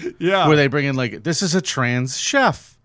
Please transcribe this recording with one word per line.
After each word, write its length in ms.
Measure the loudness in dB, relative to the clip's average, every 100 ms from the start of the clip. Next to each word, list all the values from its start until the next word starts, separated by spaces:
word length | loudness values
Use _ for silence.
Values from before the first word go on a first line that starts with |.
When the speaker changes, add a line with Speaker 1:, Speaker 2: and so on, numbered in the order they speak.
| -10 -4
Speaker 1:
Yeah. 260 | 0 2 4
Speaker 2:
Where 100 | 4
they 100 | 4
bring 160 | 0
in, 100 | -2 -2
like, 280 | -4 -4
"This 180 | -4 -2
is 120 | 0 -2
a 60 |
trans 540 | -2 -2 0 0 -2 -4
chef. 580 | -2 2 2 0 -8 _